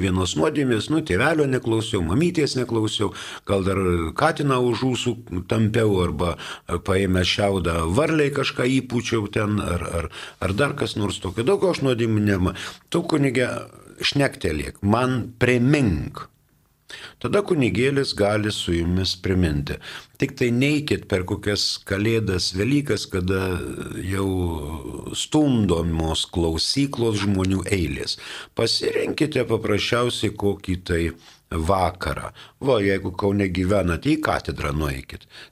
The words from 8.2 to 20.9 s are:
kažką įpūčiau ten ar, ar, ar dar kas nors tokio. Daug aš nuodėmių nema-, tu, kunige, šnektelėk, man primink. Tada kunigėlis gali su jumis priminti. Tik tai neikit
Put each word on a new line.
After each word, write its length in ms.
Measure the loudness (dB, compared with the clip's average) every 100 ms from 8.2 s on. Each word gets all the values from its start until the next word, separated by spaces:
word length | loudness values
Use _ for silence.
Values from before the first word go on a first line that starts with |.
| 0 0
kažką 320 | -4 0 2 2
įpūčiau 480 | 0 -4 0 -2 0
ten 300 | 0 0 0
ar, 180 | 0 -2
ar, 280 | -2 -4 -6 -10 -16 -6
ar 100 | -2
dar 220 | 0 0 0
kas 240 | -4 -2
nors 240 | -2 -2
tokio. 240 | -6 -2 2
Daug 160 | 2
aš 180 | 2 2 0
nuodėmių 320 | 2 2 2
nema-, 380 | 2 2 2 -2 -12 -14 -4
tu, 120 | -2
kunige, 460 | 2 2 2 2 0 -2 -10 -18 -20 -6
šnektelėk, 800 | 0 2 2 0 -2 -2 -4 -2
man 480 | 2 4 2 0 -4 0
primink. 880 | 4 4 6 4 4 2 -2 -10 -16 _ _ _ _ _ -20 -18 -18 -8
Tada 220 | -2 0 2
kunigėlis 680 | 2 2 2 2 2 -2 2
gali 320 | 2 2 0
su 240 | -2 -2
jumis 380 | 0 2 0 0 -2
priminti. 540 | 0 2 2 0 -4 -8 -10 -16 -12 -4
Tik 140 | -4 0
tai 80 | 0
neikit 540 | 2 2 0 0